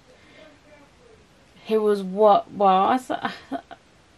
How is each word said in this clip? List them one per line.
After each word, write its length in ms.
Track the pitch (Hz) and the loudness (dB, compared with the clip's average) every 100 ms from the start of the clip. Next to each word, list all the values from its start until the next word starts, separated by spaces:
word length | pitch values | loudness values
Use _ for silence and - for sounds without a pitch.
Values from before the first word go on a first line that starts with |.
| _ _ _ - 622 587 605 605 _ _ _ _ _ _ _ _ | _ _ _ -20 -20 _ _ -20 _ _ _ _ _ _ _ _
he 140 | - 220 | -4 -2
was 260 | 208 208 | 0 -2
what? 480 | 185 190 214 196 - | -4 2 4 4 0
Well, 340 | - 202 185 202 | -2 2 2 2
I 100 | 254 | -2
s-, 160 | - - - - - 269 - - _ _ _ | -4 -8 -10 -12 -14 -14 -14 -20 _ _ _